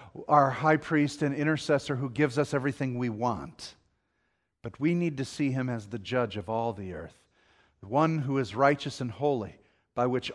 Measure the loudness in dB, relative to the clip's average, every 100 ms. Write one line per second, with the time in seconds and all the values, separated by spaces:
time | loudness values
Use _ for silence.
0 | -18 -12 4 6 6 4 4 4 4 2
1 | 2 0 -2 0 0 0 2 0 0 -4
2 | -2 2 2 2 0 0 0 -2 -4 -2
3 | -2 0 -2 -2 -6 -14 -18 -18 _ _
4 | _ _ _ _ _ _ -14 -2 0 2
5 | 0 -2 -6 -2 -2 0 -2 -4 -6 -10
6 | -2 0 0 -4 -4 -2 -2 -4 -8 -10
7 | -12 -18 _ _ _ _ _ _ -4 0
8 | 2 0 0 -2 -2 2 4 4 -2 -6
9 | -6 -2 0 0 -4 -12 _ _ _ -2
10 | 0 0 -2